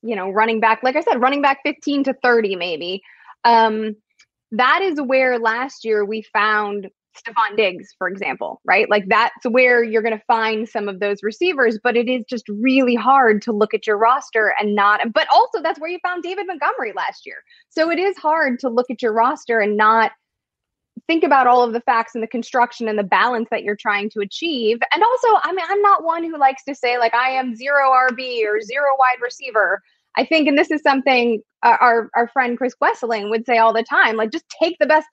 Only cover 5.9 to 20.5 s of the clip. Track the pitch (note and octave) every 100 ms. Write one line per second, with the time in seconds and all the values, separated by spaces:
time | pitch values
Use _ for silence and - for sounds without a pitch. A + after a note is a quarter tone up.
5.9 | G#3+ G3+ A3 G#3 G#3+ G#3 G#3+ G#3 G3+ F#3+
6.9 | _ _ - - A3+ G#3+ G#3 G3+ F3+ G3
7.9 | _ F#3 G3 E3+ - F2 - - F#3 A3
8.9 | G#3 F#3+ A3 A#3 - B3+ A#3+ B3+ B3 A#3
9.9 | A3 A3+ G#3+ - A3+ A3 A3 A3 A#3 G3+
10.9 | F#3+ G3+ G3+ G#3 G#3+ F4 D4 A#3 G#3+ B3
11.9 | A#3 A#3 B3+ G#3+ A#3+ - G#3 B3+ C4 B3+
12.9 | A#3+ A3 C4+ A#3+ G#3+ A#3+ G#3 G#3+ G#3+ A3
13.9 | G#3 A3+ C4 C4 A3+ G#3 - G#3 G#3 G3+
14.9 | G#3 A3 C#4+ D#4+ F4+ B4+ A4 D#4+ - D#4+
15.9 | F4+ F4+ F4+ E4 F#4+ F#4 E4+ D#4 B4 A#3
16.9 | F#3+ D3+ - - - _ _ _ - E4
17.9 | E4+ G4 F#4+ D4+ D#4+ C#4+ A#3+ C4 A#3 B3
18.9 | A#3 A3+ G#3+ A#3+ - - A3+ G#3 G#3 G#3+
19.9 | A3+ A3 - _ _ _